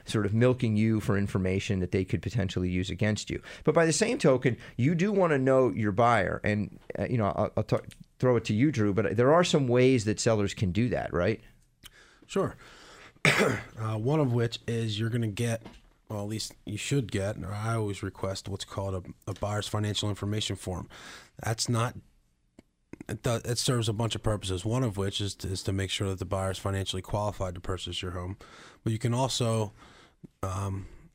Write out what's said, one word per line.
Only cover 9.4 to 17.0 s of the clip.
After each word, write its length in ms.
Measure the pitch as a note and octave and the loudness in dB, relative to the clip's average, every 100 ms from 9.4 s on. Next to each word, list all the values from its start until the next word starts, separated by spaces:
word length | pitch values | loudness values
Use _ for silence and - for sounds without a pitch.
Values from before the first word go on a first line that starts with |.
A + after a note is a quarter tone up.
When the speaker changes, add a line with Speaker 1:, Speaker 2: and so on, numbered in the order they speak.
| F3+ | 6
Speaker 1:
some 220 | E3+ C3 | 2 4
ways 360 | B2 B2+ B2+ G#2 | 6 6 6 2
that 140 | G2+ | 0
sellers 340 | A#2 A2 G2 | 2 2 0
can 180 | - F#2 | 0 0
do 160 | F2 A#2+ | 2 0
that, 240 | D2+ - | 0 -2
right? 260 | E2+ F2+ G#2+ - - _ _ - - - - - | 0 0 0 -8 -20 _ _ -20 -20 -20 -20 -6
Speaker 2:
Sure. 320 | G3 D#3 - - - - - - - | -2 -2 -6 -18 -20 -20 -20 -20 0
<clears throat> 40 | - - F3+ A2 - - | 2 4 2 0 -6 -8
Uh, 180 | A2 A2 | -4 -2
one 220 | A#2 D#3 | 2 2
of 140 | C3+ | 4
which 260 | A#2+ A#2 - - | 2 0 -2 -4
is 320 | A#2 A2+ G#2 | -2 -2 -2
you're 100 | A2+ | -2
gonna 180 | A#2+ A2+ | 0 -2
get, 340 | G2+ A#2 A2+ - - - _ - | -2 -2 -4 -8 -20 -20 _ -8
well, 140 | G#2+ | -6
at 40 | G#2 | -4
least 260 | A2 - - - | -6 -8 -12 -10
you 100 | G#2 | -8
should 360 | - C#3+ | -2 -2